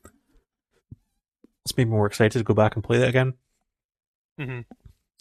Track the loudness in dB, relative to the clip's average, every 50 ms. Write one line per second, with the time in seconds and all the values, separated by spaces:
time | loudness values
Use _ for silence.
0 | -20 -20 _ _ _ _ _ _ _ _ _ _ _ _ _ _ _ -20 -20 _
1 | _ _ _ _ _ _ _ _ _ _ _ _ -12 -8 -2 -2 0 0 2 0
2 | 0 0 2 2 2 2 2 0 0 0 2 2 2 2 0 -4 -4 0 0 2
3 | 2 2 2 2 0 0 -4 _ _ _ _ _ _ _ _ _ _ _ _ _
4 | _ _ _ _ _ _ _ -12 -10 -10 -10 -12 -14 -16 -20 _ _ -20 _ _
5 | _ _ _ _